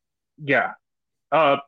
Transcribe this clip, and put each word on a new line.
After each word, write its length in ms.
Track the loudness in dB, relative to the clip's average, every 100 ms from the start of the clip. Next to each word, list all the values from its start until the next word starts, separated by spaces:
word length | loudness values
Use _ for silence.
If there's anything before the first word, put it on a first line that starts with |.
| _ _ _ -12
Yeah. 340 | -4 -2 -2 -8 _ _ _ _ _
Uh, 240 | 0 2 0